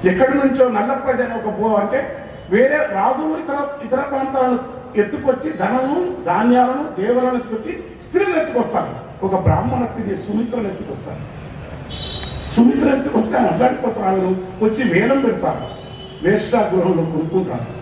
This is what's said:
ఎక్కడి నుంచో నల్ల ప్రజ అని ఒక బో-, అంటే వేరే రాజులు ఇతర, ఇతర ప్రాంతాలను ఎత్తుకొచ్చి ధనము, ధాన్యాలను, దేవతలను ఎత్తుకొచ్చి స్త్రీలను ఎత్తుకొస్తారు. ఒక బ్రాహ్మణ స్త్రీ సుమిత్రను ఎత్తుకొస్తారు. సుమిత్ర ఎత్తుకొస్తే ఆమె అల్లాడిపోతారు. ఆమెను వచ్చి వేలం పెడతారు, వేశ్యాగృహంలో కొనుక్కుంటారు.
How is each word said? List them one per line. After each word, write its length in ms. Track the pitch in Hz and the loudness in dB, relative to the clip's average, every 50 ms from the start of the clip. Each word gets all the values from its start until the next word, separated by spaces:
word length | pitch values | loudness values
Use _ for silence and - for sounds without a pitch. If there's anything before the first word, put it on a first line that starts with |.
| 170 185 | 4 4
ఎక్కడి 240 | 185 - 262 262 277 277 | 4 6 4 4 4 4
నుంచో 240 | 269 262 247 269 254 247 220 | 4 2 6 6 4 4 4
నల్ల 140 | - - 247 277 254 - | 0 0 0 -2 -2 0
ప్రజ 160 | 262 247 240 247 | 0 0 0 0
అని 100 | 233 226 208 | -2 -2 -4
ఒక 120 | - 202 180 190 | -4 -4 -2 0
బో-, 180 | 214 220 220 202 | 0 2 2 2
అంటే 180 | 185 - 247 277 - - - - - - - - - - 180 | 2 2 0 -2 -2 -4 -8 -12 -12 -14 -16 -16 -4 0 4
వేరే 260 | 226 254 277 294 302 - - 202 | 6 6 6 4 2 0 0 0
రాజులు 400 | 196 196 254 269 311 311 311 311 - - | 0 2 2 0 0 -2 -2 -2 -4 -4
ఇతర, 160 | 277 269 285 285 277 - - - | -4 -4 -2 -4 -4 -6 -10 -4
ఇతర 160 | 208 254 262 269 - | -2 -2 -2 -2 -2
ప్రాంతాలను 480 | 277 262 277 - - 262 254 254 247 240 - - - - - - - 214 | -2 -2 -2 0 0 2 2 2 2 0 -2 -8 -12 -14 -14 -4 0 0
ఎత్తుకొచ్చి 480 | 208 - - 254 - 269 240 - - - - 165 | 0 0 -2 -2 0 0 0 0 -2 -6 -2 -2
ధనము, 340 | 185 202 240 262 262 277 302 359 359 - - - - - | -2 0 2 0 2 2 0 0 0 -2 -4 -4 -2 0
ధాన్యాలను, 540 | 180 196 226 240 247 247 247 254 262 285 311 - - | 2 4 4 6 6 6 6 4 2 -2 -4 -6 -4
దేవతలను 420 | 180 196 233 247 247 247 254 247 240 | -2 0 2 2 2 2 2 0 -2
ఎత్తుకొచ్చి 320 | 208 - 220 220 - - - - - - - - - | -4 -4 -6 -6 -6 -6 -8 -8 -10 -14 -16 -16 -14
స్త్రీలను 300 | - - 370 403 370 339 320 | -2 0 2 2 4 2 2
ఎత్తుకొస్తారు. 500 | 302 - 254 247 226 - - - - - - - - - - - 196 | 0 2 0 0 0 0 0 -2 -2 -4 -8 -10 -12 -14 -8 -4 -2
ఒక 80 | 190 185 175 160 | 0 0 2 4
బ్రాహ్మణ 400 | 165 160 156 - 247 262 247 240 226 - | 4 2 2 2 0 0 -2 -2 -4 -4
స్త్రీ 240 | 226 202 196 190 - - | -6 -4 -4 -4 -4 -4
సుమిత్రను 440 | 208 202 220 240 220 254 240 214 196 | -2 -2 -2 -2 -2 -2 -4 -4 -4
ఎత్తుకొస్తారు. 520 | 185 180 - - - - - - - - - - - - - - - - - - - - - - - - - - - - - - - - - - - | -6 -8 -10 -10 -10 -10 -10 -10 -10 -10 -12 -12 -14 -14 -14 -12 -12 -12 -12 -12 -12 -12 -12 -10 -10 -8 -8 -6 -6 -6 -6 -8 -8 -8 -8 0 4
సుమిత్ర 320 | 226 240 247 269 269 - 277 277 | 6 6 6 6 4 2 2 2
ఎత్తుకొస్తే 400 | - - 208 - 220 - - - - | 2 0 0 0 0 0 2 0 2
ఆమె 100 | - - 165 | 2 2 2
అల్లాడిపోతారు. 540 | 165 - 254 - - - 233 - 214 202 190 | 4 2 2 2 2 -2 -2 -2 0 0 0
ఆమెను 240 | 190 190 185 185 185 185 - - - - 214 | 2 2 2 0 0 -2 -4 -10 -4 0 0
వచ్చి 180 | 220 214 - 254 196 165 | 2 2 2 0 2 4
వేలం 280 | 180 220 247 277 277 - | 4 4 4 2 2 2
పెడతారు, 360 | 226 196 - - - - - - - - - - - - - - - - - 151 | 0 0 0 -2 -2 -2 -2 -8 -10 -12 -14 -16 -16 -16 -16 -16 -16 -12 -2 2
వేశ్యాగృహంలో 800 | 185 214 202 - - 240 226 208 - 185 185 170 185 170 160 160 160 156 | 2 2 2 2 2 2 2 2 2 2 2 2 2 2 2 0 0 -2
కొనుక్కుంటారు. 540 | 151 160 165 - 190 185 - - - - - - - | -2 -2 0 0 0 0 0 -4 -6 -6 -8 -10 -14